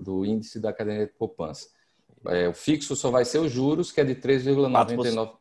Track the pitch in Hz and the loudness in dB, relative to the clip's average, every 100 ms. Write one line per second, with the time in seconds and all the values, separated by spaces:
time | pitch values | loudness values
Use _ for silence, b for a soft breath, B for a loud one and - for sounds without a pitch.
0 | 92 95 101 110 110 110 107 - 107 107 | -6 -2 0 -2 -4 -6 -6 -4 -4 -4
1 | 104 - 110 - 80 73 - _ _ _ | -4 -4 -8 -6 -10 -10 -18 _ _ _
2 | _ _ - 87 87 85 - 151 - 135 | _ _ -2 0 0 0 0 0 -2 -4
3 | 131 127 120 151 160 123 135 156 175 - | 2 2 2 0 0 0 0 0 -2 0
4 | 135 127 123 135 131 139 131 117 117 120 | 0 0 2 2 4 2 4 4 2 0
5 | 120 113 110 - | 0 -2 -4 -4